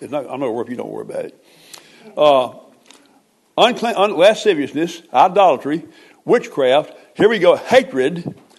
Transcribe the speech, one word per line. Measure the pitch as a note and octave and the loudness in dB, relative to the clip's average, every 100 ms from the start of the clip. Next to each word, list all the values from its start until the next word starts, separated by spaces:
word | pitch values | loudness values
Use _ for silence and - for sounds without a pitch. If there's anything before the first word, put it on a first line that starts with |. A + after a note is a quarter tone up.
it's | A#2+ | -10
not, | C#3+ | -10
I'm | B2 B2+ | -8 -8
not | C3 | -6
gonna | |
worry | A#2 | -6
if | A2 | -8
you | A#2+ | -10
don't | A2 | -10
worry | G#2+ | -12
about | - - E2 | -10 -10 -10
it. | - _ _ - - _ _ A3 - | -14 _ _ -20 -20 _ _ -12 0
Uh, | D3+ C3+ A#2 - - _ _ _ _ _ _ _ _ - | 2 2 0 -8 -20 _ _ _ _ _ _ _ _ 0
unclean, | A3 A#3 A#3 | 0 0 -4
un-, | F#3 G#3 D#3 | -2 -2 4
lasciviousness, | G3 G#3+ G#3+ D#3+ C3 C#3+ E3+ - - | 2 4 0 0 -2 -4 -6 -8 -4
idolatry, | B2+ F3+ F#3 F#3 B2 C3+ D#3+ - - - _ - | 2 2 4 2 2 -4 -8 -8 -20 -20 _ -2
witchcraft. | A#3 - - C3 C#3 D3 - _ | -2 -2 -2 2 2 0 -10 _
Here | - G#3 | 0 2
we | A3 | 4
go. | F3 D#3 | 2 2
Hatred, | - C4 - C3 C3+ F3 - - _ | 4 2 2 -2 -4 -4 -12 -14 _